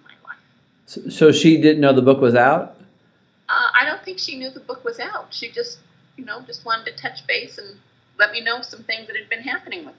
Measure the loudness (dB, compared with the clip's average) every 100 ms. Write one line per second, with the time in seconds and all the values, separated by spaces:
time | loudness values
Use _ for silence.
0 | _ _ -20 -20 _ _ _ _ -20 -16
1 | -10 4 6 8 6 6 6 4 4 4
2 | 4 4 4 4 4 2 -2 -16 _ _
3 | _ _ _ _ -6 -2 0 0 -2 -6
4 | -10 -10 -10 -10 -14 -14 -14 -12 -10 -10
5 | -10 -12 -14 -14 -10 -10 -10 -12 _ _
6 | _ -18 -16 -16 -16 -12 -6 -6 -6 -12
7 | -12 -10 -6 -6 -8 -18 -20 -20 _ _
8 | _ -2 -2 -2 -6 -8 -10 -16 -12 -12
9 | -10 -14 -10 -10 -8 -10 -10 -16 -16